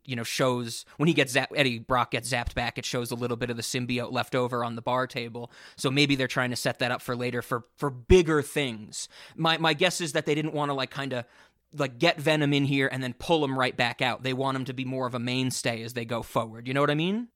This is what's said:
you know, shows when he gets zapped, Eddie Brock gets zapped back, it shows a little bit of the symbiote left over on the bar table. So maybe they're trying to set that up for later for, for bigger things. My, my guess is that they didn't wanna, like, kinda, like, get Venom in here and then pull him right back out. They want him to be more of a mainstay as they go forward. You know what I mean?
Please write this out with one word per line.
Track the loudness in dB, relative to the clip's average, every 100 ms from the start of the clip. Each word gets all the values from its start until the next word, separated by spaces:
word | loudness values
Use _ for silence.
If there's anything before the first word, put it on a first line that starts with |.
you | -8
know, | -6
shows | -4 0 2 2 -2 -8 -10 0
when | 4
he |
gets | 4 4
zapped, | 2 0 2
Eddie | 2 0
Brock | 0 0 2
gets | -2 -2
zapped | -2 -2
back, | -2 -4 -4
it |
shows | -4 -4 -4
a |
little | -4 -4 -2
bit | -4
of | -4
the |
symbiote | -4 -4 -2 -4 -2
left | -4 -2
over | 0 0 -2
on | -4 -4
the |
bar | -2 -2 -2
table. | -4 -8 -10 -14 -16 -20 -4
So | 0
maybe | 4 4
they're | 4 0
trying | 0 -2
to | 0
set | -2 0
that | -2
up | -2
for | -4 -4
later | -4 -4
for, | -4 -6 -6 -6
for | -6
bigger | 0 6 8 8 2
things. | 0 -2 -4 -4 -12 -12 -12 -14 -16
My, | -2 0 2
my | 2
guess | 4 2 2
is | -2
that | -2 0
they |
didn't | 0 0
wanna, | -2 -2
like, | -2 -4
kinda, | -6 -4 -4 -6 -12 -20 _ _
like, | -4 -4 2
get | 2 4
Venom | 2 4 4
in | 4 4
here | 2 2
and | 0
then | -6
pull | -4 2 2
him | 2 2
right | 0
back | 2 0 0
out. | -2 0
They | -2
want | -2 0 -2
him | -4
to |
be | -6
more | -6 -4 -4
of |
a | -4
mainstay | -2 0 0 0 -2 -4
as | -6
they | -8
go | -4 -4
forward. | -2 -2 -4 -6 -4
You |
know | 2
what | 2
I | 2
mean? | 0 -2 -6